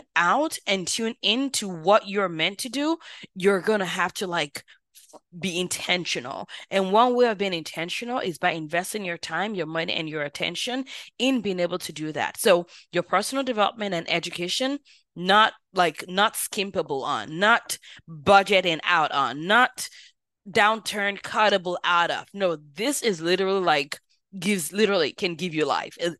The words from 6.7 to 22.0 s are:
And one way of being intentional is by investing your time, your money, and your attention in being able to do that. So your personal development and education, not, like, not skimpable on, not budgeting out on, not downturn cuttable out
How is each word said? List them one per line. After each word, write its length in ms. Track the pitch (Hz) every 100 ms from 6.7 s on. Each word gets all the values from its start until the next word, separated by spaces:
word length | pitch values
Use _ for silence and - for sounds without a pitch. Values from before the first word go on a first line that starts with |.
And 220 | 196 190
one 220 | 214 254
way 120 | 247 240
of 120 | 190
being 160 | 196
intentional 640 | 170 151 165 175 - 240 254
is 200 | 190 156
by 140 | 180
investing 520 | 165 151 170 185 220
your 140 | 180 170
time, 360 | - 165 208
your 120 | 190 156
money, 260 | 165 165
and 160 | - 160
your 140 | 156
attention 640 | 143 - 175 170 247 254 262 - - -
in 220 | 254 262
being 200 | 196 180
able 180 | 175 175
to 140 | -
do 200 | 151 156
that. 260 | 147 101 -
So 280 | 220 175 175 - _
your 100 | 175
personal 420 | - 185 214 269
development 500 | 262 214 202 220 202
and 160 | 170 -
education, 680 | 170 170 - 175 - 262 285 _ _ _ 170
not, 360 | 180 208 220 - _
like, 320 | 185 170 147 180
not 260 | 185 220
skimpable 680 | - - 220 196 190 156 139
on, 360 | 123 123 107 160
not 400 | 208 233 - - - - -
budgeting 720 | 160 147 196 190 190 180 156
out 280 | - 175 147
on, 340 | 139 127 139 170
not 420 | 226 254 - - - - _ _ _ 202
downturn 720 | 220 208 220 - 214 202 196
cuttable 560 | - 233 208 196 180 175
out 260 | 165 175